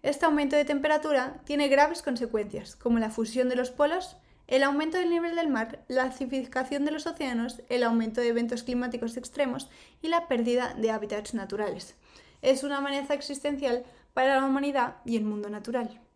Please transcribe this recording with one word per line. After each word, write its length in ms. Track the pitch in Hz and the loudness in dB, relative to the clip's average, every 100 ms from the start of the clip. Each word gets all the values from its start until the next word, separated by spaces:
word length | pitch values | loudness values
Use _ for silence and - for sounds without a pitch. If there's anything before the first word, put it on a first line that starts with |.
Este 220 | 269 285 330 | -2 2 4
aumento 300 | 294 285 294 | 4 4 2
de 80 | |
temperatura 760 | 285 285 302 302 311 285 254 - | 2 2 2 2 4 2 0 -8
tiene 240 | - 294 285 | -4 0 4
graves 340 | 269 302 339 | 6 4 2
consecuencias, 720 | - 240 233 214 202 220 - - | -4 -4 -2 -2 -4 -8 -12 -6
como 240 | 240 233 | 0 2
la 100 | 220 | 2
fusión 400 | 220 220 247 254 | 0 -2 2 2
de 60 | 247 | 2
los 160 | 254 | -2
polos, 440 | - 294 349 370 - _ _ - | 2 2 2 -4 -14 _ _ 0
el 160 | 262 | 4
aumento 340 | 277 285 320 370 | 4 2 0 0
del 120 | 359 | 2
nivel 260 | 339 339 339 | 2 0 -2
del 140 | 330 | 0
mar, 340 | 247 226 - - | 0 -2 -8 -2
la 160 | 254 | 0
acidificación 840 | 254 262 254 269 262 262 262 285 285 | 0 -2 -4 -2 -2 -4 -2 0 0
de 60 | |
los 160 | 311 320 | -2 -6
océanos, 540 | 330 277 240 240 - - | -4 -2 -2 -4 -6 -4
el 160 | 247 | 0
aumento 380 | 233 233 220 220 | 2 2 0 0
de 60 | 240 | 0
eventos 360 | 233 233 233 | 2 0 -4
climáticos 540 | - 247 247 233 226 233 | -4 -4 -4 -4 -6 -8
extremos 520 | 240 - 277 262 - - - _ | -12 -2 -2 -2 -10 -20 -20 _
y 60 | 320 | 0
la 200 | 339 339 | 0 2
pérdida 480 | 240 233 247 247 - | 0 2 2 0 -2
de 160 | 220 | -2
hábitats 420 | 220 208 208 214 | -2 -4 -6 -6
naturales. 600 | 226 190 202 208 190 - - _ - - _ | -8 -6 -4 -4 -6 -12 -20 _ -20 -20 _
Es 220 | 254 262 | 2 2
una 140 | 277 277 | 2 -2
amenaza 380 | 277 277 277 285 | -2 -2 -2 -4
existencial 680 | 285 277 294 285 277 240 247 - _ | -4 -4 -4 -2 0 -2 -4 -20 _
para 220 | - 262 269 | 2 4 4
la 60 | 269 | 4
humanidad 520 | 269 285 277 240 - | 2 2 0 -2 -4
y 140 | - 233 | -2 0
el 80 | 214 | 0
mundo 240 | 208 208 | -4 -6
natural. 500 | 208 208 247 220 - _ | -8 -4 -4 -4 -10 _